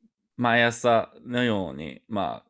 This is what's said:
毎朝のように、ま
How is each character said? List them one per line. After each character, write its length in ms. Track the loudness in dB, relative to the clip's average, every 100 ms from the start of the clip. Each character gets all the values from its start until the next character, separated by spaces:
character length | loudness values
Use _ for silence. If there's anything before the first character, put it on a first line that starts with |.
| _ _ _ -4
毎 260 | 2 4
朝 480 | 2 2 2 2 2 -8 -6
の 180 | -2
よ 280 | 0 0 -4
う 20 |
に、 300 | -8 -12 -14 _
ま 380 | -4 -4 -6